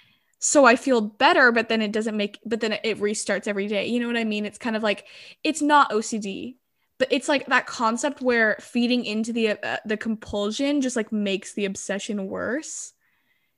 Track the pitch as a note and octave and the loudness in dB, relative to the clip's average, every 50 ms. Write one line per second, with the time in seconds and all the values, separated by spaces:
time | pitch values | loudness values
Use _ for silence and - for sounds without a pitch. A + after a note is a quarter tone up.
0 | _ _ _ _ _ _ _ _ - - - D4+ C4+ A#3 A#3 B3+ - C4+ B3+ A#3 | _ _ _ _ _ _ _ _ -4 4 6 8 8 8 6 6 4 2 2 2
1 | G#3+ G#3 - _ C4 D4+ F4+ E4 C4 A#3+ A#3 A#3 A3+ - A3+ A3+ A3 G#3 G#3+ G#3+ | 2 0 0 _ 4 6 6 8 6 6 6 4 2 2 0 0 0 0 0 -2
2 | A3 A#3 G#3+ G#3+ G3+ G3+ - - _ G#3+ A#3 G#3+ A#3 G#3+ G#3 - - A3+ G3 D#3 | -2 -2 -2 -2 -2 -4 -4 -10 _ -8 -6 -4 -2 -2 -4 -2 -2 -2 -2 0
3 | G3+ G#3 G#3+ - - - G3+ F#3 - A3 G3+ G3 G3 G#3 G#3+ G3 - - A#3 B3 | 0 -2 -2 -2 -2 -2 -2 -2 -2 -2 -2 -2 -2 -2 -2 -2 0 0 0 -2
4 | A#3+ A#3 A#3 A#3 A3+ A3 G#3+ G#3 G#3 G3+ - - - A#3+ A3 G#3+ A3+ G#3 G3+ - | 0 0 -2 -2 0 -2 -2 -2 -4 -6 -8 -8 -6 -4 -4 0 0 0 0 -2
5 | - - - - - - - _ - D#4 D4 - D4 D4 D4 C#4+ C4+ - G#3+ G#3+ | -6 -14 -20 -20 -20 -20 -20 _ -2 -2 0 0 2 4 6 6 6 4 2 -2
6 | A3 - A#3+ G#3+ G#3 G3 F#3+ E2+ C#3 A#3+ B3+ - _ _ _ _ _ _ _ _ | -2 -2 -4 -6 -6 -6 -8 -8 -10 -12 -14 -16 _ _ _ _ _ _ _ _
7 | C4 - C4+ C#4 - - D4 C4+ C4 - C#4 B3+ - - - - A#3 A3 A3+ A#3+ | 0 0 0 0 0 0 -2 -2 0 0 0 0 0 -2 -4 -2 0 0 0 0
8 | - D4 C#4+ - C4 B3+ A#3+ A#3 A3+ G#3+ G3+ - - - - A#3+ A#3+ A#3 B3 B3 | -2 -4 -4 -2 0 0 2 4 2 2 0 -2 -6 -6 -2 0 0 2 2 0
9 | - - G#3+ G#3+ A3+ A#3 A3+ A#3+ A3+ G#3+ G3+ - - A2 A#2+ - - G#3+ A3 G#3+ | 0 -2 -4 -4 -4 -4 -2 0 0 0 0 -2 -4 -6 -6 -6 -4 -4 -6 -4
10 | - A3 A3 G#3+ - - - G#3 G3+ G#3 G#3+ - C#4 C#4+ D4 D4 C4 B3+ - A#3+ | -2 -6 -6 -6 -8 -8 -6 -4 -4 -4 -2 -2 -2 0 0 0 -2 -2 -2 -4
11 | G#3+ - A3 G#3 G#3 G3+ F#3+ F#3 - - - - G3+ G3 G3 - - - F#3+ G#3 | -4 -2 -4 -2 -2 -2 -2 -4 -4 -8 -6 -4 -4 -4 -4 -6 -6 -6 -6 -6
12 | - - G#3 G#3 F#3+ G3 G3 F#3 F3+ G#3 A#3 D#4 D#4 - - - - - - _ | -6 -6 -6 -6 -6 -6 -6 -6 -4 -4 -4 -6 -6 -8 -12 -14 -14 -16 -18 _
13 | _ _ _ _ _ _ _ _ _ _ _ | _ _ _ _ _ _ _ _ _ _ _